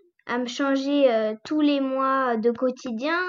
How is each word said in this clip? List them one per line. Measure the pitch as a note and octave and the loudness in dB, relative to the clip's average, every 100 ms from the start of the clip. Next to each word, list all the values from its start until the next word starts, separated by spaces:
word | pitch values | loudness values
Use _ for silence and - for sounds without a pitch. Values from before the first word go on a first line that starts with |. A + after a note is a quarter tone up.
| _ _ - | _ _ -6
à | A#3+ | -4
me | B3 | -4
changer, | - C#4 C4+ C4+ C#4+ C4+ | -2 0 0 2 4 4
euh, | A3 G#3+ A3 | 4 0 -4
tous | - D4+ | -4 0
les | D4 C#4+ | 2 2
mois | C4+ C4 C4+ C4+ C4 A3+ | 0 -2 0 0 0 0
de | A#3 | 0
quotidien, | A#3 B3+ B3+ B3+ A3 C#4+ E4+ | 0 -2 -2 -8 -4 -2 -2